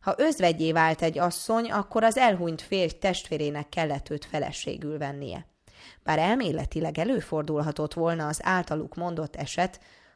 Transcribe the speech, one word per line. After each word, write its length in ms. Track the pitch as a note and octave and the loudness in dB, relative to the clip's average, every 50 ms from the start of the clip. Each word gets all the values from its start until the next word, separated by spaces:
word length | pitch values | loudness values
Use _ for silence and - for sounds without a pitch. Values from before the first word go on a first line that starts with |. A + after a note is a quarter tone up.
ha 140 | - G3 F#3 | 0 -2 2
özvegyé 540 | - C#4+ D#4+ D4 - F#3 E3+ E3 D#3+ D#3+ D#3+ | 4 4 4 4 4 4 4 4 4 2 2
vált 300 | D#3+ E3 D#3+ D#3+ D#3+ - | 6 6 6 4 4 2
egy 160 | E3+ E3 D#3+ | 0 0 2
asszony, 540 | - F3 F3 E3+ - - - A3+ A3+ A#3 A3+ | 2 0 0 0 -2 -2 0 0 0 0 0
akkor 320 | F#3+ G#3 G3 - - A3+ A3 | -2 -2 -2 0 0 4 4
az 140 | A3+ A3 | 4 4
elhunyt 440 | C4 B3+ A#3 G3 F3 F3 E3+ D#3+ D#3 | 6 6 6 4 4 0 -2 -4 -6
férj 300 | - - G3+ F#3+ F3+ E3 - - | -6 -2 0 0 0 0 -2 0
testvérének 720 | - G3 F3 - - - D#3+ D3+ D3+ D3 D3 D3 D3 - | 0 0 0 0 -4 -4 -4 -2 -2 -2 -2 -4 -8 -6
kellett 400 | - F3 E3 D3+ C#3 C#3+ - - | -2 -2 0 0 -2 -4 -4 -6
őt 160 | D3+ D3 - | -8 -8 -8
feleségül 720 | - - D3+ C#3+ - C#3+ - - C3+ - - - D3 D3+ | -6 -4 -2 -2 -2 -4 -6 -6 -8 -8 -6 -6 -6 -4
vennie. 500 | D3 D3+ C#3 C#3+ C#3+ C#3+ A#2 F2 - D#3+ _ _ _ _ - - - - - - _ _ | -4 -6 -6 -6 -8 -8 -8 -8 -10 -12 _ _ _ _ -20 -20 -20 -20 -20 -20 _ _
Bár 160 | - D#3 D#3 | 0 2 4
elméletileg 800 | D#3+ F#3 A3+ C4+ A#3+ E3+ C3+ - C#3+ - - D#3+ E3 D#3 D#3 | 4 4 4 2 2 0 0 -2 -4 -4 -2 -2 -2 -2 -2
előfordulhatott 960 | D#3 E3+ A3+ C4+ G#3 D3+ - - D#3 D3 D3+ D#3 D3 D3+ D#3+ C#3+ - D3+ D3+ - | -2 0 2 0 0 0 -2 -4 -2 -2 0 -2 0 0 -2 -2 -2 -4 -4 -2
volna 340 | E3 D#3+ E3 E3 E3 D#3 | 0 0 0 0 0 -2
az 120 | D3 D#3+ - - | -4 -4 -2 0
általuk 520 | F3+ F#3 F#3 E3+ - D#3 D#3 D#3 D3+ - | 2 2 2 0 -2 -4 -4 -4 -6 -8
mondott 400 | - E3+ F3+ E3+ D#3+ C#3+ - - | -6 -6 -4 -4 -4 -6 -6 -6
eset, 440 | - D3 - - - F3+ F#3+ - - - - - - _ _ _ | -8 -8 -6 0 0 0 -2 -2 -12 -20 -20 -20 -20 _ _ _